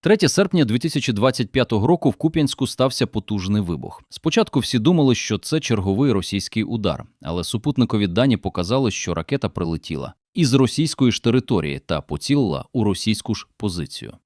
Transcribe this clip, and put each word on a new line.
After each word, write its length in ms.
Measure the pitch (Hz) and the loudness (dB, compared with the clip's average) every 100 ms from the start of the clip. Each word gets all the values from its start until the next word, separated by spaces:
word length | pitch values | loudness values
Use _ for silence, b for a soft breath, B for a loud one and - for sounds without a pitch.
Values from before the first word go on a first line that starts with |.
Третє 280 | - 208 156 | 4 4 4
серпня 360 | - 196 180 | 2 2 2
дві 140 | 147 117 | 2 2
тисячі 340 | 165 147 - | 0 -2 -2
двадцять 400 | 107 127 123 113 | 2 2 2 -2
п'ятого 340 | 135 120 110 113 | 0 0 2 2
року 240 | 175 139 | 2 2
в 40 | |
Куп'янську 520 | - 160 160 139 - 131 | 0 0 2 0 0 -4
стався 400 | - 131 - 123 | 0 0 0 -2
потужний 560 | 110 - 104 92 104 | -4 -4 -4 0 0
вибух. 400 | 90 78 - - _ | 0 -4 -6 -16 _
Спочатку 520 | - 160 160 220 139 | -6 -2 0 2 0
всі 180 | - 127 | 0 2
думали, 360 | 113 175 139 | 4 4 4
що 240 | 120 - 107 | 2 0 -4
це 220 | - 156 | -2 -4
черговий 520 | - 110 95 98 139 | 0 0 0 2 2
російський 520 | 101 92 101 - - | 2 0 -4 -4 -4
удар, 420 | 107 113 101 71 - _ | -2 -2 -2 -2 -8 _
але 220 | - 85 | -8 -6
супутникові 600 | 87 113 147 135 120 110 104 | -4 -4 -2 0 2 2 0
дані 300 | 87 135 110 | 2 2 2
показали, 540 | 95 - 90 127 127 | 0 -4 -2 0 0
що 240 | 92 - | -2 -4
ракета 340 | 82 80 139 104 | -6 -4 -4 -4
прилетіла 680 | - 85 80 - 76 64 - _ | -4 -4 -4 -6 -8 -8 -14 _
із 200 | - 156 | 0 2
російської 580 | 131 127 - 156 - 127 | 4 2 2 -2 2 0
ж 100 | 104 | 2
території 560 | - 123 123 104 73 69 | 0 0 0 -2 -2 -8
та 220 | _ 78 | _ -6
поцілила 640 | - 73 - 143 117 69 - | -4 -8 0 0 0 -2 -4
у 120 | 127 | -2
російську 500 | 107 95 - 107 - | 0 0 -2 -2 -2
ж 120 | 107 - _ | -6 -8 _
позицію. 560 | 104 87 76 - 53 - | -6 -4 -8 -10 -16 -18